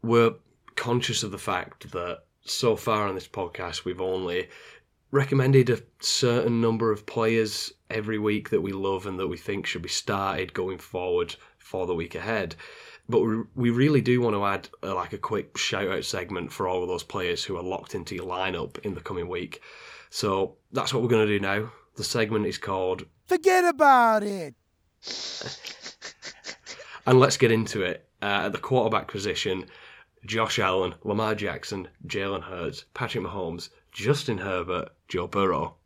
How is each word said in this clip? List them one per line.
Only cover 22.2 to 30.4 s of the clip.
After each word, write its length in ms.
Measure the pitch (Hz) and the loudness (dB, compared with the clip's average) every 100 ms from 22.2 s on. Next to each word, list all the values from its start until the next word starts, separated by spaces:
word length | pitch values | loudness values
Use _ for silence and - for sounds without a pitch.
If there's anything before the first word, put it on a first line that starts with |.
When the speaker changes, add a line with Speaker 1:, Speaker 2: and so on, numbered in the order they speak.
| 110 110 104 | 2 2 0
Speaker 1:
is 100 | - | -4
called 480 | - 95 92 92 - _ - | -4 -2 0 -2 -6 _ -2
Speaker 2:
Forget 380 | 370 370 370 349 | 2 6 6 4
About 580 | 277 294 262 233 220 | 6 8 8 6 4
It! 320 | 208 196 151 - | 0 -6 -8 -12
Speaker 1:
<laughs> 60 | _ _ _ _ - - - - - - - - - - - - - - - - - - - - - | _ _ _ _ -12 -10 -10 -10 -10 -12 -16 -16 -18 -16 -18 -16 -18 -16 -16 -16 -16 -18 -16 -6 6
And 140 | 127 | 8
let's 180 | 139 - | 8 6
get 140 | 123 | 4
into 320 | 113 107 - | 4 2 -2
it. 260 | 90 - _ _ | -2 -4 _ _
Uh, 260 | 101 101 101 | 0 0 0
at 60 | |
the 60 | - | -4
quarterback 500 | - 131 113 107 - | 0 2 4 0 -2
position, 600 | 101 101 85 104 92 90 - - - - _ 101 | -6 -4 -2 -2 -4 -6 -18 -20 -20 -20 _ -4
Josh 320 | 110 | -2